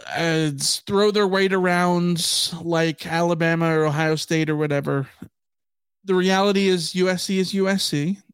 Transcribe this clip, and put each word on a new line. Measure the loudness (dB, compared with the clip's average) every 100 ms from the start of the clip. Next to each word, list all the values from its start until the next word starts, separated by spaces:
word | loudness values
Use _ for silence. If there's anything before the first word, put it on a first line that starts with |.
| -8
uh, | -2 0 0 0
s-, | -2 -4 -4 -2
throw | 2 2
their | 2 2
weight | 2 2
around | 2 2 2 2 2 2 0 -2 -2 -4 -6
like | -2 0 0 -2 -4
Alabama | -2 0 0 0 2 2
or | 2 0
Ohio | 0 0 -2
State | -2 -2 0
or | -2
whatever, | -2 -2 -2 -4 -4 -12 -20 _ _ _ _ _ _ _
the | -2
reality | 2 2 2 2 2 2
is | 0 -2
U | -2 0
S | 0
C | -2 -2
is | -2
U | -2 0
S | 0
C. | -2 -2 -4 -6 _